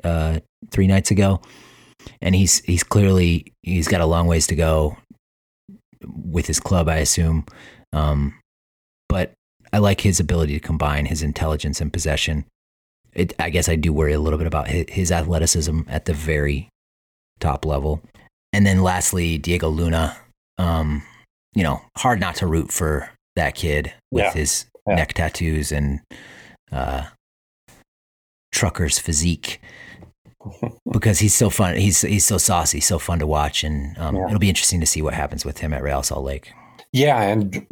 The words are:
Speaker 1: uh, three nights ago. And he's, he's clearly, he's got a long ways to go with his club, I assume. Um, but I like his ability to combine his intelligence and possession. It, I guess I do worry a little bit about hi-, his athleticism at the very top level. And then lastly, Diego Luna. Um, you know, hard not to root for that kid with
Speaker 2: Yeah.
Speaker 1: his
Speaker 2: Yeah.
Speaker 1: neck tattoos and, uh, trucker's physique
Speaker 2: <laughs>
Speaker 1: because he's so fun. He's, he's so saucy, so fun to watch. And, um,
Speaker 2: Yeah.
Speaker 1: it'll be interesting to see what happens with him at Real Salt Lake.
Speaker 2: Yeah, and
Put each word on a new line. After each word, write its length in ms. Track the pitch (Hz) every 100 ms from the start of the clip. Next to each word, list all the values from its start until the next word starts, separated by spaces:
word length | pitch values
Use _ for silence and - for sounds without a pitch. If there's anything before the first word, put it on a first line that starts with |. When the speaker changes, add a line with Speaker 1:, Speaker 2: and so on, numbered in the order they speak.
Speaker 1:
uh, 360 | 85 82 78 80 - _ -
three 160 | - 95
nights 220 | 98 -
ago. 280 | 101 98 95 - - - - _ _ - -
And 140 | 87
he's, 240 | 95 92 -
he's 220 | - 87
clearly, 720 | - 104 98 95 87 82 - _
he's 260 | - 90 76
got 120 | 92
a 60 | 80
long 200 | 85 85
ways 200 | 82 -
to 80 | 76
go 400 | 82 80 76 - _ - _ _ _ _ _ 196 _ _
with 420 | - - 87 82 -
his 140 | 82
club, 280 | - 90 80
I 80 | 80
assume. 500 | 73 - 82 80 - - - - _
Um, 460 | 76 76 71 69 - _ _ _ _ _ _ _
but 240 | 95 87 - _ _ _
I 60 | 104
like 220 | 101 98
his 200 | 101 90
ability 340 | 80 87 78
to 60 | 73
combine 420 | - 78 73 73 71
his 160 | 78
intelligence 580 | 78 71 80 78 78 69
and 120 | 78
possession. 520 | 85 82 73 - 76 - _ _ _ _ _ _
It, 180 | - 90 -
I 120 | 80
guess 180 | 80 87
I 80 | 80
do 160 | 78
worry 200 | 73 76
a 80 | 76
little 180 | 76 76
bit 80 | 80
about 220 | 78 -
hi-, 160 | 87 80
his 220 | - 87
athleticism 680 | 87 80 85 82 87 78 80 76
at 160 | 78
the 80 | -
very 560 | 76 76 78 73 71 87 _ _ _ _ _ _ _
top 240 | 80 71
level. 360 | 78 71 73 76 - _ _ _ _
And 120 | 101 101
then 160 | 92
lastly, 560 | 92 90 - 92 85 80
Diego 300 | 73 87 80
Luna. 480 | 78 85 82 76 - - _ _ -
Um, 440 | 87 82 78 73 - - _ _ _
you 80 | -
know, 180 | 82 67 - -
hard 240 | - 113
not 160 | 95 87
to 100 | 90
root 240 | 80 -
for 400 | - 82 76 - - _
that 200 | - 76
kid 380 | - 82 73 78 - _
with 120 | 123
Speaker 2:
Yeah. 80 | 101
Speaker 1:
his 340 | 78 73 - - _ -
Speaker 2:
Yeah. 80 | 92
Speaker 1:
neck 180 | 76
tattoos 580 | - 80 - 82 78 73
and, 280 | 73 71 71 - - - - - - _
uh, 360 | 67 65 67 71 _ _ _ _ _ _ - _ _ _ _ _ _ _
trucker's 460 | - 95 - 78 -
physique 600 | - 80 87 78 - - - - - - - _ _ _
Speaker 2:
<laughs> 500 | - - - - -
Speaker 1:
because 280 | 107 113 92
he's 160 | 107
so 160 | - 107
fun. 260 | - 95 82
He's, 260 | 101 -
he's 220 | - 101
so 140 | - 95
saucy, 420 | - 90 80 73
so 180 | - 85
fun 200 | - 85
to 80 | 76
watch. 380 | 76 73 -
And, 320 | 76 76 71 -
um, 180 | 80 98
Speaker 2:
Yeah. 100 | 92
Speaker 1:
it'll 100 | 104
be 100 | 101
interesting 320 | 85 - 90
to 60 | 80
see 160 | 78
what 120 | 76
happens 300 | 73 71 78
with 140 | 76 -
him 140 | 78
at 100 | 71
Real 200 | 69 69
Salt 220 | 69 71
Lake. 280 | 67 69 - - - - -
Speaker 2:
Yeah, 280 | 127 143 127
and 440 | 101 107 101 95 -